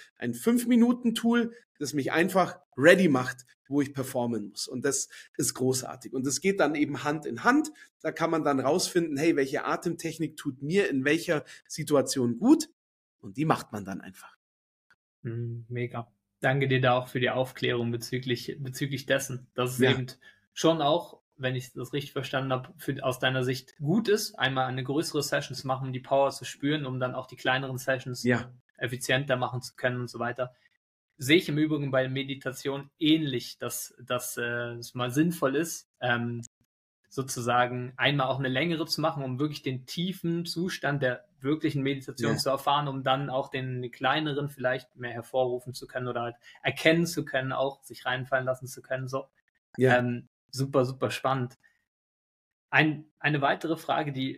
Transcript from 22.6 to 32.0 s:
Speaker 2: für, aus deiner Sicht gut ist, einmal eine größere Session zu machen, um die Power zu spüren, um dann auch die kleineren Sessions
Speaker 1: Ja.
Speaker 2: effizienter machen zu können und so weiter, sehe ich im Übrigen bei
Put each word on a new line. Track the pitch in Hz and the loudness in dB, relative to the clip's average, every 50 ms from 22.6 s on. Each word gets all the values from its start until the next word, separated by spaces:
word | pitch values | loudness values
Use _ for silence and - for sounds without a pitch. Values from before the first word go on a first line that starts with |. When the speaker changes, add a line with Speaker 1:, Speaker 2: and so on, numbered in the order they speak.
| 127 - - | -4 -8 -16
Speaker 2:
für, | - - - 135 131 - | -10 -6 -6 -4 -2 -2
aus | 131 127 | -4 -2
deiner | - - 131 131 131 127 | 0 0 0 0 0 0
Sicht | 127 131 131 - - - - | 0 -2 -4 -6 -14 -14 -6
gut | 147 143 180 233 - 190 | -2 0 2 2 2 2
ist, | 208 220 214 - - | 2 0 0 -4 -6
einmal | - 127 135 135 131 131 | -2 -2 0 0 0 0
eine | 127 127 131 127 | 0 -2 -4 -4
größere | 135 135 151 170 - - 151 139 | -2 -2 -2 -2 -2 -2 -4 -2
Session | - 143 147 143 - 131 | 0 -2 -2 -2 -4 -10
zu | - - | -8 -4
machen, | 131 131 131 135 | -4 -4 -2 -4
um | 131 127 | -6 -8
die | 123 | -8
Power | - - 139 139 139 135 | -4 0 2 4 4 2
zu | - - 123 | 0 -4 -12
spüren, | - - - - 143 151 156 143 | -12 -10 -4 -2 -2 0 0 -2
um | 127 127 127 | -4 -4 -2
dann | 127 127 127 | -2 -2 -4
auch | 127 127 | -6 -8
die | - 127 | -10 -10
kleineren | - - 135 127 131 135 131 131 123 | -4 0 0 0 0 0 -4 -6 -6
Sessions | - - 131 127 - 131 123 - - | -2 -2 -2 -2 -2 -8 -8 -2 2
Speaker 1:
Ja. | 123 123 117 123 - - - _ _ _ | 2 2 2 0 -6 -14 -20 _ _ _
Speaker 2:
effizienter | - 135 120 127 127 - - 131 131 147 143 131 | -8 -6 -6 -6 -6 -2 0 0 0 2 0 0
machen | 123 123 113 123 120 - | 0 0 -2 -4 -6 -10
zu | - _ | -10 _
können | - - 127 123 123 | -2 -2 -2 -2 -2
und | 123 117 | -6 -8
so | - 117 | -6 -6
weiter, | 120 120 120 - 127 127 _ _ _ _ _ _ _ _ _ _ _ _ _ | -6 -6 -4 -4 -6 -8 _ _ _ _ _ _ _ _ _ _ _ _ _
sehe | - 127 123 156 | -6 2 4 4
ich | 185 180 - | 4 4 2
im | 147 | 0
Übrigen | 151 156 156 151 143 143 135 | 0 2 2 0 -2 -2 0
bei | 131 131 | 2 2